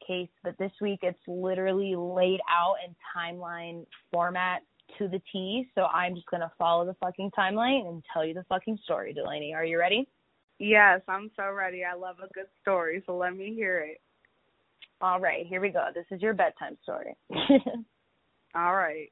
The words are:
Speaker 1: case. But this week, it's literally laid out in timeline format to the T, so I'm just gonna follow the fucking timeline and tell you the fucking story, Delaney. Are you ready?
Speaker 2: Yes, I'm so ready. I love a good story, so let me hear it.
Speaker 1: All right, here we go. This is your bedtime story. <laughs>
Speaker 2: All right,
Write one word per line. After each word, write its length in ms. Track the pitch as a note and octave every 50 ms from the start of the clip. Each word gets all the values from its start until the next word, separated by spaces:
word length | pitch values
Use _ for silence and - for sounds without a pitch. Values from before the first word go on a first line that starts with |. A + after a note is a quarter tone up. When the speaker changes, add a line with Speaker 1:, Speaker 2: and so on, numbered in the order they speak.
| -
Speaker 1:
case. 220 | - F#3 F3+ F3+ E3+ _ _ -
But 160 | F3 F3 -
this 140 | G3 G3 - -
week, 200 | G#3+ G#3 G3+ F#3+ -
it's 160 | F3+ F3+ - _ -
literally 680 | F3+ F3+ F#3 F#3 F#3 F3+ F#3+ F#3+ F#3+ G3 G3 G3 F#3
laid 440 | F3 F3 F3 F3+ F3+ F#3 F#3 F#3+ F#3 - -
out 260 | E3+ F3 F3 F#3 - - F3+
in 80 | F3 E3+ - - - -
timeline 680 | F3+ E3+ E3+ F3 F3+ F3+ E3+ E3+ E3+ E3+ E3+ - F#3 - - - - _ _
format 520 | - E3+ F3 F3 F3+ F3+ F#3 F#3 F3+ - - _ _ _ _ - - -
to 80 | G#3 F#3
the 140 | F#3 F#3+ - - -
T, 360 | F#3+ F#3 F#3+ G#3+ B3 B3+ - _
so 80 | G3+ F#3
I'm 300 | E3 - E3+ F3+ F3+ F3+
just 100 | F3 -
gonna 240 | - F3+ F3 E3 E3 - _
follow 260 | E3+ E3+ E3+ E3+ F3
the 100 | F3+ F3+
fucking 360 | - - F3+ F3+ - G3 G3+ - -
timeline 500 | F#3+ F#3+ G3+ A3 A#3 B3+ C4+ C4+ G#3 E3+
and 140 | E3+ E3 - - -
tell 120 | E3 D#3+
you 100 | D#3+ D#3+
the 80 | F3+ F3+
fucking 340 | - F#3 F#3 - A3 A3 G#3 -
story, 280 | - E3 - G2 - -
Delaney. 420 | D3 - C3+ D3 D3+ D3 D3 D#3+
Are 100 | D#3+ E3
you 140 | E3 E3 E3+
ready? 300 | E3+ F#3 G3+ A#3 C#4 - _ _ _ _ _ _ _ _ _ _
Speaker 2:
Yes, 420 | G3+ G#3 G#3+ G#3 G#3 G3 F3+ F#3+ - -
I'm 220 | F#3 G3 G#3 G#3+ -
so 140 | - G3 G3 G3
ready. 320 | G3+ F#3+ F#3 F3+ F3+ F3+
I 100 | F3 F3+
love 220 | F3+ F#3 F#3 F3+ F3
a 100 | F#3+ F#3+ -
good 140 | F#3+ F#3+ - _ _
story, 420 | _ G3 G3 F3+ E3+ D#3+ E3 F#3+ F#3
so 100 | - F3+
let 200 | F3+ F3+ F3+ F3+
me 180 | F#3+ F#3+ G#3 A3
hear 240 | A3+ G#3+ F#3+ F3+ E3+
it. 200 | D3+ D#3 D#3+ - _ _ _ _ _ _ _ _ _ _ _ _ _ _ _ _ - - _ _
Speaker 1:
All 200 | F#3 F#3 F3+ F#3
right, 260 | F#3 E3 D#3 - E3+
here 140 | E3+ F#3+ F#3
we 100 | G3 G3+
go. 160 | F3+ F3 C#3 - -
This 100 | F3 E3+ -
is 100 | G3 F3
your 140 | G3 A3 G#3+
bedtime 420 | F#3+ F#3 D#3 - - D3+ C3+ C#3+ - _
story. 320 | - - - - - - - _ -
<laughs> 40 | - - - - C#4 C4+ - - - A#3 A3+ - _ _ _ _ _ _ _ _ _ _ _ _ -
Speaker 2:
All 200 | E3+ E3+ F3 F#3
right, 360 | G3 F3+ D#3+ D3+ D#3 D3+ -